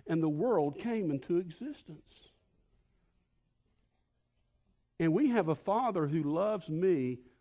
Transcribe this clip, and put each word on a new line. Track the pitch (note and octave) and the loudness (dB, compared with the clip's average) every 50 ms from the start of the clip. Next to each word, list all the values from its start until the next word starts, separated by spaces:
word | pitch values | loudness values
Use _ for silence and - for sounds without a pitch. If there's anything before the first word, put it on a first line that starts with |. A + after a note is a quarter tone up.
| - | -6
and | - E3 E3 | -2 0 0
the | D#3+ D#3 | 2 0
world | D3+ D3 G3+ B3+ A3+ E3+ D3 D3 D3 C#3+ | 0 0 0 2 2 2 2 0 -2 -4
came | - A#3 A#3 A3 G3 D#3 | -6 -4 -2 -2 -2 -2
into | C#3+ C3 - - F3 F3 | -2 -4 -2 -2 -2 -2
existence. | F#3 F3 D#3 - A#3+ D4 D4 - - - D#3 - - _ - - - - _ _ _ _ _ _ _ _ _ _ _ _ _ _ _ _ _ _ _ _ _ _ _ _ _ _ _ _ _ _ _ _ _ _ _ _ _ _ _ _ _ _ _ _ _ _ _ _ _ _ _ _ _ - | -2 -4 -10 -12 -12 -12 -12 -14 -18 -20 -20 -20 -20 _ -20 -20 -20 -20 _ _ _ _ _ _ _ _ _ _ _ _ _ _ _ _ _ _ _ _ _ _ _ _ _ _ _ _ _ _ _ _ _ _ _ _ _ _ _ _ _ _ _ _ _ _ _ _ _ _ _ _ _ 0
And | E3 E3 | 2 2
we | D#3 G#3+ D4+ C4+ | 4 4 4 4
have | A#3 A3+ F3 D#3+ | 4 2 2 0
a | D#3 | 0
Father | - - - G3 A#3 C4 A#3+ G3 F3+ D#3 | -2 0 0 0 2 2 0 0 0 0
who | C#3+ D3+ E3 | 0 0 0
loves | D3 C#3+ D3+ E3 G3 G#3+ A3 G3 - - | 0 0 0 0 0 -2 -2 -4 -6 -6
me | D#3 D#3+ F3+ F#3+ F3+ C#3+ B2+ B2+ B2+ B2 - - _ _ | -4 0 2 2 2 2 0 -2 -4 -6 -12 -20 _ _